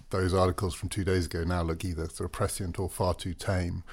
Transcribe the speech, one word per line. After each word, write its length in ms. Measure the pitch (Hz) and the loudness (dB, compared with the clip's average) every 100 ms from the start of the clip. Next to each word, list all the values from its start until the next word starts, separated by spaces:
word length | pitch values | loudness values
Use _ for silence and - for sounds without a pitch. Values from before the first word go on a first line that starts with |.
| - | -4
those 240 | 95 92 | 0 4
articles 400 | 95 92 87 95 | 6 4 4 -2
from 140 | - 92 | -2 -4
two 160 | - | -2
days 220 | 92 92 82 | 2 2 2
ago 180 | 87 | 0
now 180 | 82 90 | 0 2
look 220 | 82 82 | 0 0
either 220 | 95 82 80 | -2 -2 -4
sort 180 | - 87 | -4 -6
of 60 | |
prescient 460 | - 101 - 92 82 | -2 -2 -2 -4 -2
or 100 | 92 | -4
far 260 | - 92 | 0 0
too 200 | 87 92 | 0 -4
tame. 500 | 85 - 92 87 87 - | -4 0 0 0 -2 -8